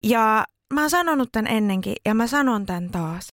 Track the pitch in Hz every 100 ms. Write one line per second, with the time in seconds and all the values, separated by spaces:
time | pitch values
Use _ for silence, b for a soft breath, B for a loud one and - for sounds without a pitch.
0 | 214 233 220 214 - _ _ 277 302 349
1 | 339 302 247 226 220 220 208 190 185 -
2 | - 220 233 285 269 220 196 175 180 180
3 | 165 170 -